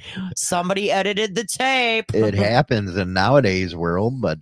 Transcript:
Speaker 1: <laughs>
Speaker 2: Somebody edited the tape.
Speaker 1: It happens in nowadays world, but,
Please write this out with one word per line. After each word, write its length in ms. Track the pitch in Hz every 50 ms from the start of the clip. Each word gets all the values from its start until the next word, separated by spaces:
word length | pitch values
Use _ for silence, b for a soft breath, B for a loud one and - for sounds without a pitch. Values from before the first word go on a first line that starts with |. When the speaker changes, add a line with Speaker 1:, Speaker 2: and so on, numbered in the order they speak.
| B B
Speaker 1:
<laughs> 260 | B 190 185 185 160
Speaker 2:
Somebody 540 | - - - 185 175 175 180 196 196 208 185
edited 440 | 170 196 185 202 202 196 220 214 180
the 100 | 214 233
tape. 720 | - - - 254 269 269 254 247 233 226 220 214 - -
Speaker 1:
It 200 | 104 110 104 98
happens 640 | 101 101 104 117 127 - - 127 107 101 95 85
in 160 | 101 92 90 92
nowadays 640 | 95 95 113 139 147 123 98 92 92 95 87 82
world, 440 | 82 85 85 85 92 104 120 135 131 107
but, 160 | 85 78 78